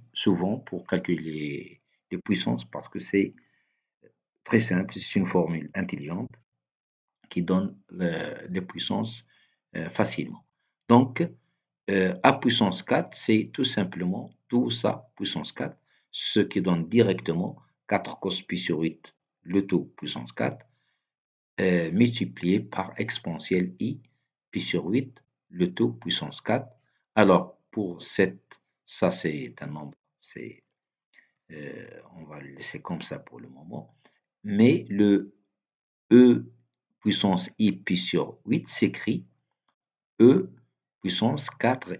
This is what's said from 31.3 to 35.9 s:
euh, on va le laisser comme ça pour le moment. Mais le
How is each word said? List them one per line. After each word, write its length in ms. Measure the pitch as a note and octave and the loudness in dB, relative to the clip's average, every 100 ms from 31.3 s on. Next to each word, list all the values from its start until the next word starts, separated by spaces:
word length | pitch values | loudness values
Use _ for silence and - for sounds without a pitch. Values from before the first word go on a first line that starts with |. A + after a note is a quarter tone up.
| _ - | _ -20
euh, 500 | D#2 C#2+ - - - - - | -18 -16 -16 -18 -20 -20 -20
on 80 | |
va 160 | D2+ D2+ | -20 -18
le 160 | C#2 C2+ | -18 -16
laisser 260 | - D2 | -14 -14
comme 200 | - E2+ | -10 -10
ça 180 | - - | -10 -14
pour 200 | - B1+ | -14 -20
le 100 | B1+ | -20
moment. 460 | C2 D2 - - _ _ _ _ _ | -20 -16 -14 -16 _ _ _ _ _
Mais 420 | G#2 G2+ A#2 E3+ - | -2 4 6 4 0
le 460 | G2 G#2 G2+ - - _ _ _ _ _ | 4 6 4 0 -12 _ _ _ _ _